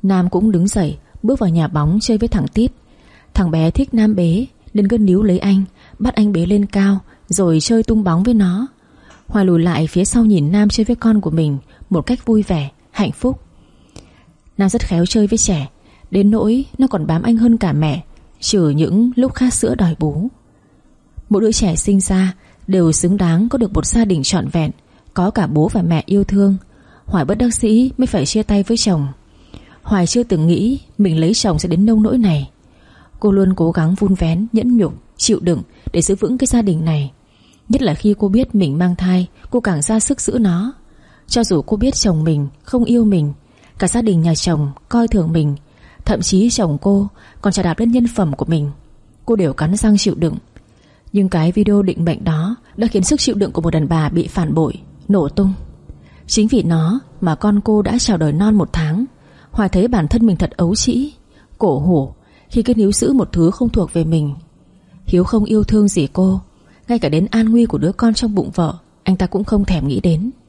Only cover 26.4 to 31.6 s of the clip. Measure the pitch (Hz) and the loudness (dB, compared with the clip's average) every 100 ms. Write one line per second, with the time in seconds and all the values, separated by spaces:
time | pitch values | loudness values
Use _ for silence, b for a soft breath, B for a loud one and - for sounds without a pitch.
26.4 | 196 196 b b b b b 185 135 214 | 2 0 b b b b b -2 -2 0
27.4 | 240 226 226 220 254 - 226 214 196 214 | 0 0 2 2 2 0 -2 -2 -2 -2
28.4 | 214 202 196 226 - 170 143 135 _ B | 0 -2 0 -2 0 0 -2 -8 _ B
29.4 | B B B B - 202 175 240 233 175 | B B B B -4 0 0 0 0 0
30.4 | 160 170 214 269 - - 202 160 160 220 | 2 2 0 -4 -8 -2 0 2 0 0
31.4 | 214 156 | 0 -2